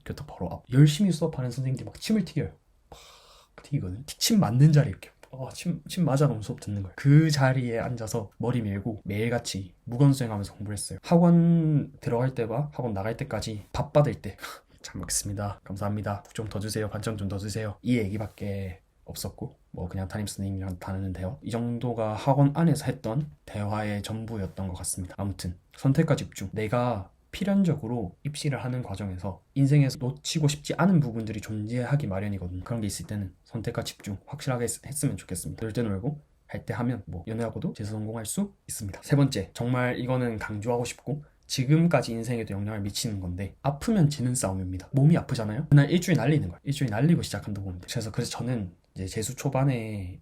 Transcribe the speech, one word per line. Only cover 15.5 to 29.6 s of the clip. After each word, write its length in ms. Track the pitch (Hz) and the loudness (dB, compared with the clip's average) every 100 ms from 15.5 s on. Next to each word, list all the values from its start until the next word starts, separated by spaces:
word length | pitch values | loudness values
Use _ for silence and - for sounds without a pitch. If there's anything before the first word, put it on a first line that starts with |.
| - | -8
감사합니다. 580 | - 95 101 104 104 101 | -10 -6 -4 -2 -2 -4
국 100 | - | -8
좀 140 | - 107 | -10 -8
더 100 | 107 | -6
주세요. 300 | 107 107 104 | -4 -4 -4
반찬 300 | 104 113 104 | -4 -6 -4
좀 100 | 98 | -4
더 80 | 98 | -4
주세요." 360 | 104 110 107 - | -6 -6 -6 -6
이 160 | 120 123 | 0 2
얘기밖에 840 | 98 107 104 - 104 98 95 90 _ _ | 2 -4 -6 -8 -6 -6 -6 -10 _ _
없었고 540 | - - 98 - 127 - _ | -16 -10 -10 -8 -12 -12 _
뭐 160 | - 90 | -10 -8
그냥 200 | 98 95 | -6 -6
담임선생님이랑 680 | 107 104 - 98 95 95 90 | -4 -6 -4 -4 -4 -6 -8
다니는 340 | - 95 98 | -6 -4 -4
대화, 240 | 87 92 139 | -4 -6 -6
이 80 | - | -6
정도가 640 | 117 120 120 123 113 107 | -4 -2 -2 -4 -2 -2
학원 380 | 107 - 139 143 | 0 2 6 6
안에서 320 | 147 165 147 131 | 6 4 4 0
했던 440 | - 110 127 147 - | -4 -2 -2 -4 -8
대화의 580 | - 107 104 107 107 104 | -10 -4 -2 -2 -2 -4
전부였던 640 | 95 110 113 113 92 - 95 | -4 -6 -6 -6 -6 -6 -6
것 60 | |
같습니다. 400 | 90 95 - 87 - | -6 -6 -6 -8 -6
아무튼 360 | 98 - 90 - _ - | -6 -4 -6 -8 _ -2
선택과 400 | 135 139 160 - | 2 4 4 0
집중. 320 | - - 98 | -2 -10 -8
내가 580 | 107 107 123 123 104 92 _ _ | -4 -2 0 0 -2 -6 _ _
필연적으로 840 | - 190 196 180 - 113 120 92 - | -6 0 2 4 2 -2 -4 -6 -8
입시를 420 | 147 147 147 120 | -8 -4 -2 -2
하는 180 | 123 127 | -4 -6
과정에서 600 | - 95 101 92 101 90 _ | -6 -6 -6 -6 -6 -8 _
인생에서 460 | - | 2